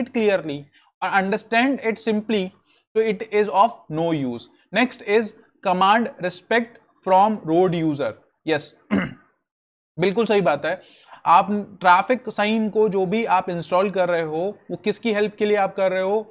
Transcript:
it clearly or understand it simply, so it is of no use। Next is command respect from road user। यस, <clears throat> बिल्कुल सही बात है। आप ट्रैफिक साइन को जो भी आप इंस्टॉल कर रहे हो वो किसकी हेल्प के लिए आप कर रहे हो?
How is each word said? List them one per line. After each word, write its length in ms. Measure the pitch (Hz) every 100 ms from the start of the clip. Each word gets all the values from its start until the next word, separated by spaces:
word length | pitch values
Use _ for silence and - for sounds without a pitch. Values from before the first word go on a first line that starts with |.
it 120 | 254 240
clearly 420 | 214 190 160 143 143 _ _ -
or 100 | 180 190
understand 640 | 190 208 - 226 262 269 226
it 160 | 208 226
simply, 340 | 214 214 214 185 _ _ _ _ 220
so 100 | 220
it 160 | 196 220 208
is 120 | 208 185
of 160 | 226 - - 156
no 100 | 170 156
use। 340 | 131 117 - _ _
Next 340 | 196 247 - 226 214
is 140 | 214 - _ _ 196
command 440 | 180 190 226 226 -
respect 580 | 180 - - 226 233 - _ _ 185
from 340 | 185 214 214 156
road 260 | 165 185 170
user। 280 | 160 143 117 104 _ _ 156
यस, 280 | 147 - - -
<clears throat> 1080 | 196 160 - _ _ _ _ _ _ _ -
बिल्कुल 280 | 190 190 220
सही 140 | 202
बात 240 | 170 143 151
है। 140 | 185 - - - - -
आप 220 | 170 170 208 196 -
ट्रैफिक 480 | 180 180 196 247 -
साइन 400 | 185 208 226 214
को 180 | 214 214
जो 160 | 190 185
भी 180 | 220
आप 240 | 208 180 185
इंस्टॉल 400 | 175 160 180 202
कर 180 | 185 180
रहे 140 | 170
हो 180 | 156 160 190 202 -
वो 60 | 175
किसकी 360 | 208 202 233
हेल्प 220 | 208 208 208
के 100 | 208
लिए 100 | 208
आप 180 | 196 196
कर 160 | 190
रहे 100 | 185
हो? 280 | 190 214 214